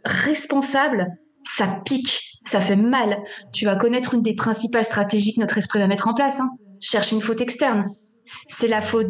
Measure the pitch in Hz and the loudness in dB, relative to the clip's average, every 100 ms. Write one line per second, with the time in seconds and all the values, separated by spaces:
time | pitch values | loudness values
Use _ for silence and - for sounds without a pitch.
0 | - - 285 302 - 277 269 269 294 226 | -4 -2 0 0 2 0 2 2 0 0
1 | 180 170 _ _ - - 190 - - 262 | -4 -6 _ _ -4 0 0 -2 -2 -2
2 | 254 - - - - 202 185 202 226 262 | 0 -4 -6 -8 -2 0 2 2 4 2
3 | 214 202 - - - - 208 190 233 247 | 0 -2 -8 -16 -10 -4 0 2 2 0
4 | 247 240 220 214 226 220 233 233 220 208 | 0 0 0 0 0 0 0 0 0 0
5 | 196 214 202 220 214 214 - 208 196 202 | 0 2 2 0 0 0 0 2 2 2
6 | 220 233 277 262 262 - - - - 214 | 0 0 0 0 -4 -6 -18 -6 -2 0
7 | 202 220 214 226 247 - 269 214 196 - | 2 0 0 -2 -2 0 0 2 -2 -6
8 | _ _ - - - - 226 214 214 226 | _ _ -20 -20 -4 0 2 0 0 0
9 | 214 | 0